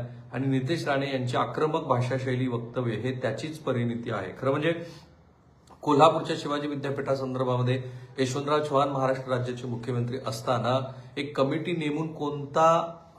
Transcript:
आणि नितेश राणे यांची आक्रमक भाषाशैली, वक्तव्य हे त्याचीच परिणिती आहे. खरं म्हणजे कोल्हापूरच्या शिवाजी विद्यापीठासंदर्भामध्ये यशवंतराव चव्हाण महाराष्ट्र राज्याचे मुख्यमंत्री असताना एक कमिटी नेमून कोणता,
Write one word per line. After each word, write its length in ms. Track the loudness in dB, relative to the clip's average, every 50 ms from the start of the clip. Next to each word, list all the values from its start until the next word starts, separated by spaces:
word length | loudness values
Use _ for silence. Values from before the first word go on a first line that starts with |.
| -4 -8 -12 -16 -16 -8
आणि 140 | -6 -2 0
नितेश 420 | 2 2 2 2 0 -2 0 0 0
राणे 180 | 0 0 0 0
यांची 240 | -2 -2 -2 0 0
आक्रमक 480 | 0 0 0 0 0 0 2 2 0 2
भाषाशैली, 640 | 2 2 2 2 0 -2 -2 0 -2 0 0 0 0
वक्तव्य 440 | -2 -2 -4 -4 -4 -2 -2 -2
हे 200 | -2 -2 -2 -4
त्याचीच 460 | -2 -2 -2 -2 -2 -4 -6 -8 -8 -6
परिणिती 520 | -4 -2 0 0 0 0 -2 -4 -4 -4
आहे. 220 | -4 -4 -4 -6 -8 -2
खरं 100 | 0 0
म्हणजे 240 | 2 2 2 0 0 0 -6 -10 -14 -16 -20 -20 -20 -20 -20 -20 _ _ _ -20 -20 -20 -20 -20 -20 -4
कोल्हापूरच्या 540 | 2 4 8 8 8 8 8 4 0 -2 -4 -4
शिवाजी 300 | -2 -4 -4 -2 -2 -4
विद्यापीठासंदर्भामध्ये 1120 | -4 -4 -4 -4 -4 -4 0 0 0 0 0 -4 -2 -2 0 0 2 2 2 2 0 0 -2 -8 -12 -14 -16 -12 -2 -2
यशवंतराव 440 | 0 0 0 -2 0 2 2 2
चव्हाण 260 | 2 4 4 4 4 4
महाराष्ट्र 440 | 2 2 2 2 2 0 0 -2
राज्याचे 340 | -2 0 0 -2 -4 -6 -6
मुख्यमंत्री 520 | -6 -6 -4 -4 -2 -2 -2 -2 -2 -4 -4 -4
असताना 680 | -6 -6 -4 0 0 0 2 2 2 2 0 0 -4 -10 -14 -16 -10 -6
एक 200 | -6 -6 -4 0
कमिटी 360 | 0 2 2 2 -2 -2 -2
नेमून 420 | -2 -2 0 -2 -2 -2 -4 -4 -4
कोणता, 800 | -4 -4 -4 -4 -4 -8 -2 2 6 6 6 6 6 2 -2 -8 -14 -18 -20 -14